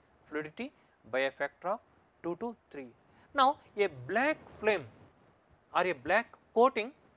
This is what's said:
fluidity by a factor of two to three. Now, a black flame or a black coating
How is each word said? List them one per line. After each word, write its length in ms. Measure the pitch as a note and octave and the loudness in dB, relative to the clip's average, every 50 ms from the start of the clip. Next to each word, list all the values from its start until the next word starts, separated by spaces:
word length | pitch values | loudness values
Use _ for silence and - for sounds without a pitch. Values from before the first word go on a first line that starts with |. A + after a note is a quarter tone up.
| _ _ _ _ _ - | _ _ _ _ _ -8
fluidity 440 | D3+ D3+ D#3 D#3 - - B3 D4 - _ _ _ _ _ - A2 | -6 -6 -6 -6 -8 -12 -12 -12 -14 _ _ _ _ _ -10 -4
by 100 | A#2+ C3 | -2 0
a 100 | C3+ C3+ | 0 0
factor 380 | - - C#3 - - - - F3+ | -2 -4 -8 -8 -8 -6 -6 -4
of 120 | G#3+ - - _ _ _ _ _ _ _ | -4 -6 -8 _ _ _ _ _ _ _
two 140 | - E3+ F3 - | -8 -6 -6 -6
to 160 | A3+ A#3+ A3 - _ _ | -6 -8 -8 -12 _ _
three. 180 | - C#3+ C3 A#2 - _ _ _ _ - - - - | -14 -14 -14 -14 -18 _ _ _ _ -20 -20 -4 0
Now, 220 | C#4 C4 C4+ C#4+ - - - - | 2 4 4 2 0 -8 -8 -2
a 120 | G#3 G3+ F3+ C#3+ B2+ B2 | -2 -2 -2 -2 -6 -8
black 320 | D3 G3 A3+ C4+ D4+ D4+ - - - - - | -4 -2 0 0 0 -2 -4 -8 -20 -10 -2
flame 240 | G#3+ G#3+ G#3 E3+ B2+ G#2+ - - - - _ _ _ _ _ _ _ _ _ _ _ _ - | 0 0 0 0 -2 -8 -18 -20 -20 -20 _ _ _ _ _ _ _ _ _ _ _ _ 0
or 120 | E3 F3 | 0 0
a 60 | F#3 | 0
black 400 | D#3+ B2+ A#2+ D#3+ F#3+ A3+ A#3 - - - _ _ - | -2 -2 0 2 2 2 2 -2 -10 -20 _ _ 4
coating 380 | A3+ A#3+ C4 - A3+ G#3+ C4+ - _ _ _ _ | 4 4 4 4 0 -6 -8 -10 _ _ _ _